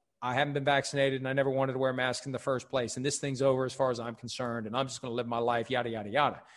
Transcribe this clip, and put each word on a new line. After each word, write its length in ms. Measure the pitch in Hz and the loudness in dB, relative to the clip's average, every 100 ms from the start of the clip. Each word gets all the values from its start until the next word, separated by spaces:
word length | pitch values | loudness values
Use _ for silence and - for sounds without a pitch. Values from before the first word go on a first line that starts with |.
| _ _ | _ _
"I 100 | 123 | -2
haven't 220 | 127 147 | 2 2
been 100 | 143 | 2
vaccinated 560 | 139 139 135 143 135 135 | 2 2 2 2 2 2
and 80 | 131 | 0
I 60 | |
never 160 | 135 135 | 2 2
wanted 240 | 131 135 | 2 2
to 40 | 131 | 2
wear 120 | 131 | 0
a 40 | |
mask 300 | 127 127 123 | 2 0 -2
in 80 | - | -4
the 60 | 127 | -4
first 320 | - 127 - | -2 -2 0
place, 260 | 135 120 - | -2 -2 -2
and 80 | |
this 140 | 131 - | -4 -2
thing's 240 | 143 131 | -4 2
over 240 | 139 131 131 | 2 4 0
as 80 | |
far 160 | - 131 | 0 0
as 100 | 120 | 0
I'm 140 | 117 | -6
concerned, 520 | 117 120 - 123 117 107 | -8 -10 -6 -4 -4 -2
and 80 | |
I'm 140 | 120 131 | -2 -2
just 140 | 120 | -4
gonna 100 | 127 | -6
live 140 | 117 117 | -4 -2
my 100 | 117 | 0
life," 340 | 117 117 110 | 2 2 2
yada, 200 | 127 120 | 0 0
yada, 180 | 113 104 | -4 -2
yada. 340 | 117 139 95 - | 2 2 0 -10